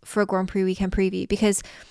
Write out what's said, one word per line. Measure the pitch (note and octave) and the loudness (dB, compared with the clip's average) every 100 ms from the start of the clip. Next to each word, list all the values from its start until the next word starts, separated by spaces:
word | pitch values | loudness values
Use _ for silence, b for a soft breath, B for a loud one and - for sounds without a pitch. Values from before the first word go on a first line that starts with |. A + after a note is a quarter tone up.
for | - G#3+ | -4 -2
a | G3+ | 0
Grand | F#3+ F#3 | 0 0
Prix | G3 | 0
weekend | F#3+ F#3 F#3+ | 0 0 -2
preview | G3+ F#3+ F#3 - | 0 0 0 -4
because | G3+ G#3+ G3 B B B | 2 2 2 B B B